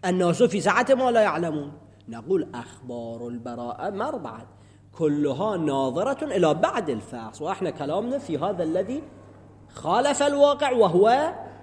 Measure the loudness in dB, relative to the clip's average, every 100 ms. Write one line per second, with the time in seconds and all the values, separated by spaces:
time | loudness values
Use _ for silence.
0 | 0 2 2 4 2 4 2 2 4 2
1 | 4 4 2 2 -2 -4 -8 -14 -20 -20
2 | -16 -14 -2 -2 0 -8 -14 -16 -12 -10
3 | -10 -10 -10 -10 -10 -10 -10 -6 -6 -6
4 | -6 -6 -10 -14 -18 -20 -20 -20 -20 -2
5 | 0 2 0 0 -2 0 0 0 0 0
6 | -2 -2 -2 2 4 4 2 0 -4 -6
7 | -6 -12 -12 -8 -6 -4 -4 -4 -4 -2
8 | -2 -6 -4 -4 -2 -2 -2 0 -2 -6
9 | -10 -20 -20 -20 -20 -20 -20 -10 0 2
10 | 2 2 0 6 4 4 0 4 4 6
11 | 6 6 2 -4 -14 -16